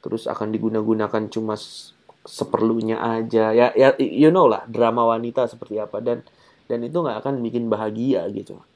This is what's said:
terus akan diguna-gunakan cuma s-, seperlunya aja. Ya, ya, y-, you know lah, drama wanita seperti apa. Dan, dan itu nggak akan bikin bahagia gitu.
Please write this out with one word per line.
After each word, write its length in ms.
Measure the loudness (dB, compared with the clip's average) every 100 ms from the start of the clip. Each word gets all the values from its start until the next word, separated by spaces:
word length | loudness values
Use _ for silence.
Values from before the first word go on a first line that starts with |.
terus 240 | -6 -6 -4
akan 240 | -6 -4
diguna-gunakan 800 | -2 -2 -2 0 0 0 -2 -4
cuma 240 | -4 -4
s-, 400 | -6 -8 -18 -20 _ _ -20 -20
seperlunya 720 | -8 -2 0 2 0 -2 -4
aja. 560 | -2 -4 0 2 4
Ya, 160 | 4 4 6
ya, 160 | 4 4
y-, 240 | 0 4 6
you 80 |
know 160 | 8 4
lah, 160 | 4 -4
drama 400 | 0 2 2 2
wanita 400 | 0 -2 -2 -2
seperti 320 | -4 -8 -8
apa. 240 | -6 -6
Dan, 240 | -4 -4 -8 _ _ _ _
dan 160 | -6
itu 160 | -4 -2
nggak 240 | -2 -4
akan 240 | -4 -4 -2
bikin 240 | -2 -2
bahagia 560 | -2 -2 -2 0 0 -2
gitu. 240 | -8 -10 -18 _